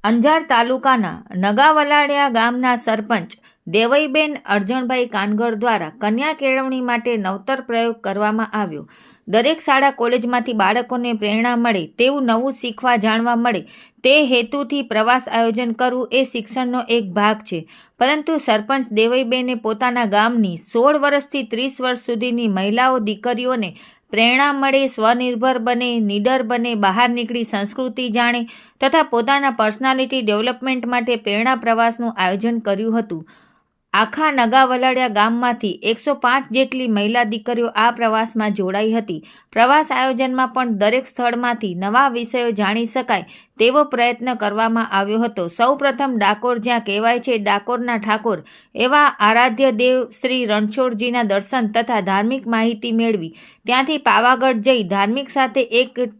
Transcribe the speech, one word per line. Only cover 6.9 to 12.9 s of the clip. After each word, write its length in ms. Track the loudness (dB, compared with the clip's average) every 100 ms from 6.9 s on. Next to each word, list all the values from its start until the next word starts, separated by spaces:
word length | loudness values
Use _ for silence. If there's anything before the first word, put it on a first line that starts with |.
| -2 -2
નવતર 480 | -2 -4 -6 -4 -6
પ્રયોગ 320 | -2 -2 -2 -4
કરવામાં 560 | -6 -2 -2 -2 -4 -4
આવ્યો. 220 | -4 -8 -14 -20 -20 _ 0
દરેક 340 | 2 2 0
શાળા 300 | 2 4 2
કોલેજમાંથી 640 | 2 0 0 0 -2 -2 0
બાળકોને 560 | 2 2 -2 -4 -4
પ્રેરણા 400 | -2 -2 0 0 0
મળે, 280 | 0 0 -4
તેવું 320 | 0 2 2 0
નવું 320 | 0 0 -4
શીખવા 380 | -10 -2 0